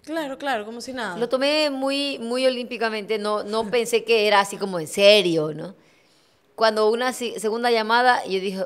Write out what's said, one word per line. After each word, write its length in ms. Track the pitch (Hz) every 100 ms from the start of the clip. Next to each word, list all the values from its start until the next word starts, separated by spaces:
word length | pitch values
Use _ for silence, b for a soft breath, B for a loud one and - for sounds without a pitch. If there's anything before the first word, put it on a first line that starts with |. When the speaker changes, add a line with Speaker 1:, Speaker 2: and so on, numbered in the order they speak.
Speaker 1:
Claro, 340 | - 320 285 262
claro, 280 | 285 233 208
como 160 | 233
si 120 | 226
nada. 240 | 254 208 202
Speaker 2:
Lo 120 | 240
tomé 400 | 262 277 302 302
muy, 480 | 269 269 277 285 269
muy 260 | 233 247 262
olímpicamente, 720 | 247 233 240 226 214 190 214
no, 240 | 208 214
no 260 | 202 220 214
<laughs> 20 |
pensé 320 | 247 226 226
que 240 | 220 226 208
era 120 | 202
así 180 | 196 180
como 220 | 196 175
en 80 | 156
serio, 680 | - 202 208 180 160 156
¿no? 220 | 151 165 - b b b b b b b -
Cuando 340 | 220 214 214
una 240 | 233 254
si-, 260 | 240 233 185
segunda 300 | 214 226 240
llamada, 560 | 226 214 233 254 240 175
yo 140 | 190
dije, 260 | 190 190